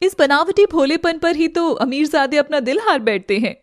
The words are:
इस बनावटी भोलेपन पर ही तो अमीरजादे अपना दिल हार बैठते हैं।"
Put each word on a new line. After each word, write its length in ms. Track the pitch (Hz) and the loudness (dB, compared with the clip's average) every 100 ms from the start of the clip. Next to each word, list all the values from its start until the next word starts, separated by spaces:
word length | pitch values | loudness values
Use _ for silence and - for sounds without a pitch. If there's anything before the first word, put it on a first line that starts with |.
इस 140 | 381 - | -2 2
बनावटी 480 | 285 285 339 359 403 | 2 2 2 2 2
भोलेपन 520 | 320 269 330 339 330 | 2 0 0 -2 -2
पर 180 | 339 302 | -2 0
ही 120 | 330 | -2
तो 220 | 339 330 | -2 -2
अमीरजादे 680 | - 208 269 302 302 269 294 | -2 -2 -2 0 0 0 0
अपना 240 | 285 294 | 0 -2
दिल 180 | 247 349 | 0 0
हार 200 | 427 285 | 0 0
बैठते 400 | 220 196 190 202 | 0 -2 -2 -2
हैं।" 180 | 220 - | -2 -6